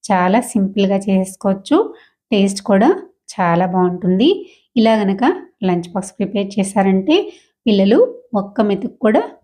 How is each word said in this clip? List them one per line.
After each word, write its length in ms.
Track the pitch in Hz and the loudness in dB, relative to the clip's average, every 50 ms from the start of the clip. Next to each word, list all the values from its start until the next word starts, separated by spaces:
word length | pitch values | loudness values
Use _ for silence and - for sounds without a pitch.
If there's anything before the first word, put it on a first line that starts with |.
| - - | -2 0
చాలా 300 | 208 180 180 185 196 233 240 - | 0 2 2 2 2 0 0 0
సింపుల్గా 460 | - 214 196 190 196 208 196 190 196 196 196 | -2 -2 -2 -2 0 -2 0 0 0 -2 0
చేసుకోవచ్చు, 720 | 214 190 190 190 190 - _ - 196 196 196 - - 285 349 453 - - - _ _ _ _ _ _ | 0 0 0 0 -2 -8 _ -4 -4 -4 -2 -2 0 0 0 0 0 -6 -18 _ _ _ _ _ _
టేస్ట్ 300 | 240 202 196 196 196 - - - | 0 0 0 0 0 -6 -2 0
కూడా 180 | 202 196 220 294 392 - - - _ _ _ - - | 2 4 4 2 2 0 -4 -18 _ _ _ -18 -6
చాలా 320 | - 185 170 170 170 185 180 180 | -4 0 0 2 0 0 0 0
బాగుంటుంది. 540 | 185 180 180 180 175 - 180 185 190 240 320 415 - - - _ _ _ _ _ 247 | 0 0 0 -2 -2 -2 0 0 2 2 2 0 0 -6 -16 _ _ _ _ _ 2
ఇలా 140 | 214 226 220 214 | 2 4 2 2
గనక 200 | 208 196 196 196 247 285 359 370 - - _ _ - 185 | 0 -2 -2 0 0 0 -2 -2 -8 -18 _ _ -2 -2
లంచ్ 180 | 180 175 170 175 | -2 -2 -4 -6
బాక్స్ 200 | - 196 185 - - | -8 -10 -10 -10 -8
ప్రిపేర్ 320 | _ 214 196 - 202 202 196 - | _ -8 -4 -4 -6 -6 -4 -4
చేశారంటే 600 | 220 190 196 - 220 196 196 190 190 190 240 302 403 381 - - - _ _ _ _ _ | -4 -4 -2 0 0 2 2 2 2 2 2 0 0 0 -2 -12 -20 _ _ _ _ _
పిల్లలు 340 | 247 208 196 196 196 226 330 494 494 - - - _ - 202 | -2 0 2 2 4 4 4 2 2 0 -14 -18 _ -6 -6
ఒక్క 160 | 196 - - - 214 208 | -6 -6 -4 -2 -2 0
మెతుకు 280 | 202 190 247 - - _ - | -2 -4 -6 -10 -10 _ 0
కూడా 160 | 214 214 - 440 - - _ | 2 2 2 0 -2 -10 _